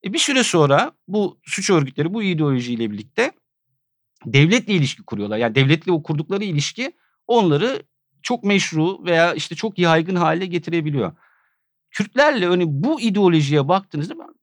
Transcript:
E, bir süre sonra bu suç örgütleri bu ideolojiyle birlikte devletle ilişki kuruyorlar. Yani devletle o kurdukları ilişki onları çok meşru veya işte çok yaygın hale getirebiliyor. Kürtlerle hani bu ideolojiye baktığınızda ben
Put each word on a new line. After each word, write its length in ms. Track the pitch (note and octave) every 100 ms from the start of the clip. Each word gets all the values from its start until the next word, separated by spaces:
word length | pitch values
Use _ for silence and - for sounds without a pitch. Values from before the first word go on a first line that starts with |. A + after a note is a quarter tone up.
| G3
E, 80 |
bir 60 | D4
süre 240 | - C4
sonra 480 | A#3 F3 D3 C#3+ B3+ _ -
bu 320 | G#3 G3 -
suç 260 | - - G3
örgütleri 440 | F3+ C3+ C#3 D#3
bu 100 | A3
ideolojiyle 680 | G3 E3 D3+ B2+ A#2+ A#2 A2+
birlikte 400 | G#2 G#2+ - C4+ _ _ _ _ _ _ _ _ _ -
devletle 480 | C#3 D#3 A#3+ -
ilişki 300 | F#3+ C#3 -
kuruyorlar. 340 | - G#2 G#2 G#2+
Yani 180 | A#2 A2+
devletle 360 | C3+ D#3 F#3
o 120 | E3+
kurdukları 400 | - D3+ D#3 G3
ilişki 480 | G3+ D3 C#3+ - C4+ _ _ _ -
onları 560 | A#3 F#3 C#3+ A#3+ C4+ - _ _ _
çok 220 | - -
meşru 600 | G3 G3 - D#3+ E3 F#3+ E3+
veya 280 | E3 E3+
işte 220 | D3+ - E3
çok 240 | A3 F#3
yaygın 360 | E3+ D#3+ E3 F3+
hale 300 | E3 D#3+ F#3+
getirebiliyor. 680 | F3 - E3+ D#3 C#3+ F#2 - _ _ _ _ _ _ _
Kürtlerle 540 | - G#3 B3 D4 C4 F3+
hani 180 | F3+ E3+
bu 340 | C#3 A3 D#4
ideolojiye 680 | A3+ G3+ F#3+ E3 C#3 D3 C#3
baktığınızda 520 | F#3+ G3 D3+ E3 E4
ben 80 | - _